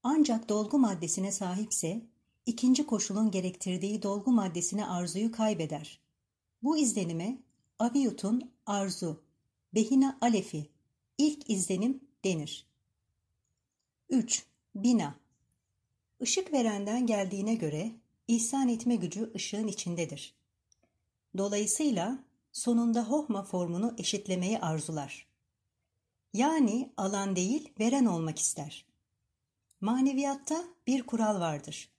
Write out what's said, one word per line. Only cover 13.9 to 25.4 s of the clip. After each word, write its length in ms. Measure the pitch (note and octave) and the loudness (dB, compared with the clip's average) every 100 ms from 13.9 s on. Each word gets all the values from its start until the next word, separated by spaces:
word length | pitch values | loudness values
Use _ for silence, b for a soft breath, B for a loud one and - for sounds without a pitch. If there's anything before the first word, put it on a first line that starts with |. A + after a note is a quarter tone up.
| _ _ | _ _
Üç, 360 | C4 A3+ - - _ _ | 0 2 -4 -4 _ _
Bina. 400 | G3+ A#3 A#3 D3 - _ _ _ _ _ _ _ _ _ _ | 0 2 4 0 -6 _ _ _ _ _ _ _ _ _ _
Işık 340 | B3 F#4+ F#4 | -2 -2 0
verenden 520 | D4 A3+ G3+ G3+ A#3 | 2 2 0 -2 0
geldiğine 500 | A#3+ G#3 G3 G3 G#3 | 2 2 0 -2 0
göre 360 | A3+ D#3 D3+ A3 - _ _ - | 0 0 -2 -4 -8 _ _ 0
ihsan 400 | A#3 A3+ C#4 B3+ | 2 2 2 2
etme 280 | A3+ A#3+ | 2 2
gücü 360 | A#3 E3+ F#3 A3+ | 0 0 -4 -6
ışığın 320 | - - G#3 A3 | -6 -6 -4 -4
içindedir. 680 | F#3 F3 E3+ D#3+ C#3+ - _ _ _ _ _ _ _ _ _ _ F#3 | -4 -6 -4 -4 -6 -14 _ _ _ _ _ _ _ _ _ _ -4
Dolayısıyla 840 | G3+ G#3 G#3 - D4+ G3+ F#3 C4 - _ _ | 0 0 0 2 2 2 0 -4 -10 _ _
sonunda 520 | - A#3+ A#3 A#3 A3+ | -4 2 4 4 2
hohma 400 | A3 D4 D4 G3+ | 2 0 0 -4
formunu 520 | G3 F#3 F3 F3 A#3 A3+ | -2 -4 -2 0 -2 -2
eşitlemeyi 640 | - G3+ G3 F#3 F#3 A3 | -4 -4 -2 -2 0 0
arzular. 680 | E3 D#3+ D3 D#3 C#3 - - _ | -2 -2 -4 -8 -8 -12 -18 _